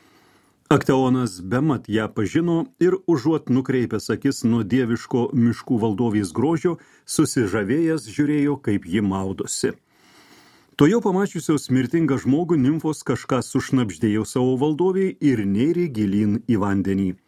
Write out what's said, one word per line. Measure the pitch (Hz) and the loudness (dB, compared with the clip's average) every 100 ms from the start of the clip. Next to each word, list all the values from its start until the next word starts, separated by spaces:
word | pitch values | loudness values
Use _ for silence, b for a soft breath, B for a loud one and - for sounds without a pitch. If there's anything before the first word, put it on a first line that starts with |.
| b b b b b b - | b b b b b b 2
Akteonas | 139 - 131 131 127 120 90 | 2 4 2 4 2 -2 -6
bemat | 92 123 156 117 110 | -4 -2 0 -2 -2
ją | 107 107 | -2 -2
pažino | - 95 165 170 165 143 - | -4 -2 0 0 -2 -2 0
ir | 180 185 | 2 2
užuot | - 151 160 156 - | 0 0 2 0 0
nukreipęs | 127 131 131 113 107 - | 0 0 0 0 -4 -4
akis | 107 139 - | -2 -2 0
nuo | 113 117 95 | 0 0 2
dieviško | 127 113 117 - 127 117 | 0 0 -2 -2 -2 0
miškų | 123 117 110 - 117 | 2 2 0 -2 0
valdovės | 110 98 117 104 92 117 | 0 0 0 0 -2 -2
grožio, | 143 165 180 160 b b b | 0 0 0 -2 b b b
susižavėjęs | - 143 135 101 107 101 147 165 160 107 | 0 0 2 0 0 0 0 0 -2 -4
žiūrėjo, | 143 147 151 143 139 | -4 0 0 0 -2
kaip | 110 98 | -2 -2
ji | 87 107 | -2 -2
maudosi. | 101 95 95 95 - - - - _ b b b b b b b b - | 0 -2 -4 -6 -8 -4 -4 -6 _ b b b b b b b b 2
Tuojau | 147 226 | 4 4
pamačiusios | 208 185 202 170 - 147 - | 2 0 -2 -4 -2 -2 0
mirtingą | 127 120 165 151 123 | 0 0 0 0 0
žmogų | 123 147 165 160 | 2 0 2 2
nimfos | 127 160 156 147 - | 2 0 -2 -4 -4
kažką | 123 - 127 - | -4 0 -2 0
sušnabždėjo | 131 - 131 110 - 110 107 104 | -4 0 0 0 -2 0 0 -2
savo | 131 127 127 | 0 0 2
valdovei | 151 147 185 185 190 - | 0 0 0 0 -2 0
ir | 147 113 98 | 0 2 0
nėrė | 98 147 175 170 | 0 0 0 -2
gilyn | 113 101 101 107 104 | -2 0 0 0 0
į | - 107 | 0 0
vandenį. | 101 98 95 98 95 92 | 2 0 0 0 -2 -6